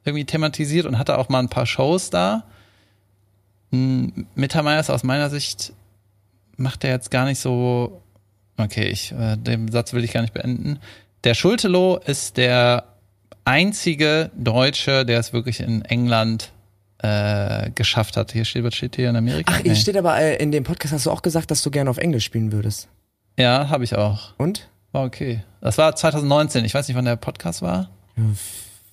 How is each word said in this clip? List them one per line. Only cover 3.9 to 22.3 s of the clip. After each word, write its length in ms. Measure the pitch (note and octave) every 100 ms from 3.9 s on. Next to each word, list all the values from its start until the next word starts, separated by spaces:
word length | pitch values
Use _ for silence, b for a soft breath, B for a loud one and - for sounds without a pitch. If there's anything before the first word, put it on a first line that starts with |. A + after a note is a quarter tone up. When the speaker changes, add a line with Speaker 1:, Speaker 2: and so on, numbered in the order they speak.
| C3 B2 - - -
Speaker 1:
Mittermeier 440 | C3+ D#3+ D3 D3+
ist 100 | D3
aus 140 | C3
meiner 260 | B2+ C#3 D3
Sicht, 440 | D3 - - - - _ _ _ _ _ _ _ -
macht 260 | C3 -
er 80 | C#3
jetzt 200 | B2+ -
gar 140 | B2+ C3
nicht 140 | C3
so, 600 | B2+ B2 B2 B2 A#2+ F3 _ _ _ _ _ -
okay, 300 | - - G2+
ich, 240 | F#2+ -
äh, 240 | B2 A2+ G#2+
den 340 | A#2+ A#2 A2+
Satz 220 | A#2 A#2
will 100 | B2
ich 80 | A#2
gar 80 | A#2+
nicht 120 | A2+
beenden. 460 | - B2 B2 D3 D3 B B B _
Der 100 | A#2+
Schulteloh 640 | A2+ F3+ A#3 G3 F3+ F#3 F3
ist 400 | - C3+ - -
der 480 | B2 B2 A#2+ A#2+ - _ _ _ - - -
einzige 840 | C#3 G3 G#3 F3 D3 D3+ D#3 D#3+ -
Deutsche, 680 | A#2+ A#2 C3+ C#3+ - C3+ A#2+
der 140 | A#2
es 140 | A2+
wirklich 260 | A#2+ B2+ A2+
in 220 | - A2 G#2+
England, 640 | A#2+ A#2+ A2+ A2+ A2+ - - _ _ _ _
äh, 720 | G#2+ G#2 G#2 G#2 G2+ G#2+ A2
geschafft 460 | A#2 A2 - G#2+ A2
hat. 140 | G#2+
Hier 140 | A#2 A2+
steht, 180 | B2+
was 120 | A#2 -
steht 200 | B2 -
hier 140 | B2
in 60 | A#2
Amerika? 380 | A#2 D3 E3 E3+
Speaker 2:
Ach, 60 |
hier 100 | -
Speaker 1:
Nee. 60 | G#2+
Speaker 2:
steht 200 | - G3
aber, 220 | F3 C3+
äh, 160 | D#3 -
in 160 | D3+
dem 120 | D3
Podcast 300 | C#3 F3 C#3+
hast 120 | D3+ D#3
du 40 |
auch 100 | -
gesagt, 260 | E3+ E3 -
dass 140 | D3+
du 80 | C#3+
gerne 180 | C#3+ C3+
auf 80 | A#2+
Englisch 280 | E3+ B2+
spielen 260 | -